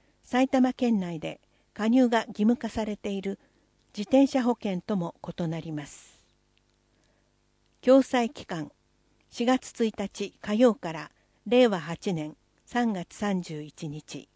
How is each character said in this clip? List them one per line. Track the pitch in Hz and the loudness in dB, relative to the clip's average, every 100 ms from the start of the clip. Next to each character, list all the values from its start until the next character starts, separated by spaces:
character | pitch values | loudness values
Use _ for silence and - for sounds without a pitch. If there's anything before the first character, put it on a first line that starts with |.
| _ _ | _ _
埼 | - 247 262 | -2 0 2
玉 | 262 254 | 4 2
県 | - 240 214 | 2 0 0
内 | 180 165 | -2 -6
で | 160 - _ _ _ | -8 -12 _ _ _
加 | - 220 | -4 2
入 | 254 247 | 4 4
が | 226 - | 2 0
義 | |
務 | 208 214 240 | 0 2 2
化 | 226 | -2
さ | - | -4
れ | 220 208 | -6 -6
て | 208 | -6
い | 196 | -6
る | 196 196 _ _ _ _ _ - | -6 -8 _ _ _ _ _ -12
自 | |
転 | 208 262 277 | 2 4 4
車 | 269 | 2
保 | 240 233 | 0 -2
険 | 208 180 | -2 -4
と | - 208 | -4 -4
も | 170 - - | -4 -10 -12
異 | - 170 | -6 -6
な | 165 | -6
り | 165 | -8
ま | 151 143 | -10 -10
す。 | - - _ _ _ _ _ _ _ _ _ _ _ _ _ _ _ _ _ | -16 -20 _ _ _ _ _ _ _ _ _ _ _ _ _ _ _ _ _
共 | - 269 | 6 6
済 | 254 254 233 | 6 0 -2
期 | - | -6
間、 | - 170 143 _ _ _ _ _ _ | -10 -8 -8 _ _ _ _ _ _
四 | - 240 | -4 0
月 | 254 - - 226 | 0 -2 -4 -4
一 | - | -4
日 | 196 - 202 _ | -8 -8 -12 _
火 | - | -2
曜 | 214 254 | 4 4
か | - 170 | 2 -6
ら | 160 151 _ _ _ 208 | -10 -14 _ _ _ 0
令 | 247 247 | 4 4
和 | 185 | 2
八 | 156 170 202 | -6 -6 -4
年 | 165 151 - _ _ | -4 -6 -12 _ _
三 | - 240 233 | -8 -2 -2
月 | 190 175 | -2 -8
三 | - 208 185 | -6 -4 -4
十 | 170 156 | -4 -10
一 | 151 - 160 | -12 -12 -12
日 | 151 - 143 - | -12 -14 -16 -18